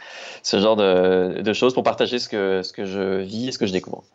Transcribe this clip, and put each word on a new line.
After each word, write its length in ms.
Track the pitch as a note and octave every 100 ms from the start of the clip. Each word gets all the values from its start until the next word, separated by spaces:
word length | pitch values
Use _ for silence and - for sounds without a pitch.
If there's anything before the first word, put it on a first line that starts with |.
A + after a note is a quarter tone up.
| - - - -
ce 160 | - G#2
genre 160 | G#2+ G#2+
de, 680 | G2 F#2 F#2 F#2 F#2 F2
de 120 | G2+
choses 200 | G2+ B2+
pour 100 | C3
partager 360 | A2+ A2 A#2+ B2
ce 80 | -
que, 340 | A2 F#2+ F#2+
ce 100 | F2+
que 120 | - G2
je 360 | G2 F#2+ F#2+
vis 260 | F#2+ A2 B2+
et 40 |
ce 60 | -
que 80 | G#2+
je 60 |
découvre. 320 | F#2 - - -